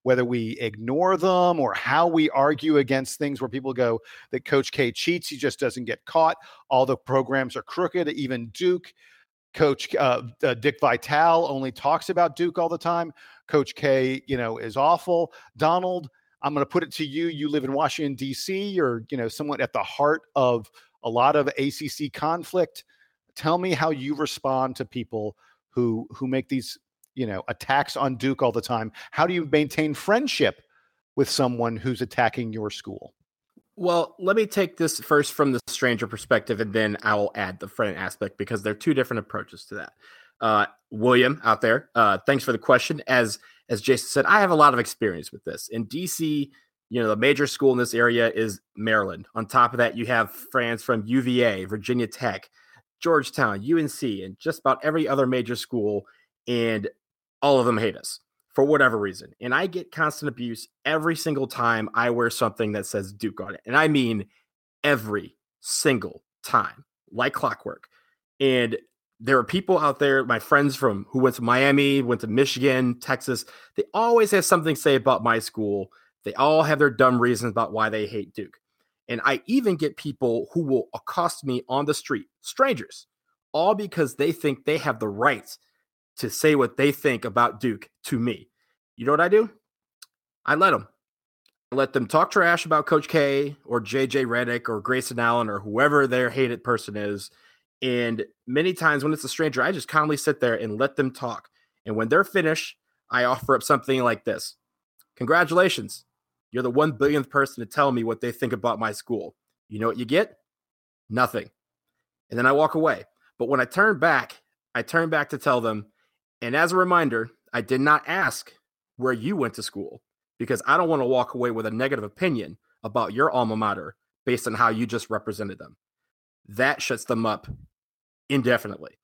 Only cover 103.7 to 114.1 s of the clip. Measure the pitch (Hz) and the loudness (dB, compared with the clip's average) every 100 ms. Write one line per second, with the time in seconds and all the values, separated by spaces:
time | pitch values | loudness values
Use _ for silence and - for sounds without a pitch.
103.7 | 139 - 131 120 113 - 101 - - _ | 0 2 0 2 0 -4 -6 -8 -16 _
104.7 | _ _ _ _ _ 123 165 160 170 185 | _ _ _ _ _ 2 2 4 4 2
105.7 | - 98 - _ _ _ _ _ 120 123 | 0 -8 -14 _ _ _ _ _ -4 0
106.7 | 127 156 117 143 147 131 143 135 - 113 | 2 2 2 2 2 0 0 0 -4 -6
107.7 | - 143 123 113 113 120 113 123 110 120 | 0 2 2 -2 -4 -6 -4 -4 -2 -2
108.7 | 107 110 104 - 117 80 _ _ _ _ | -2 -4 -6 -6 -6 -6 _ _ _ _
109.7 | 104 113 117 113 160 220 _ _ _ _ | -4 -2 -2 0 0 0 _ _ _ _
110.7 | _ _ _ _ 110 123 110 104 _ _ | _ _ _ _ 0 0 -2 -10 _ _
111.7 | _ _ _ _ _ _ 117 127 143 156 | _ _ _ _ _ _ 0 2 4 2
112.7 | 160 160 117 - _ _ _ 120 135 123 | 2 0 -2 -8 _ _ _ -2 0 0
113.7 | 185 214 175 165 | 2 2 2 2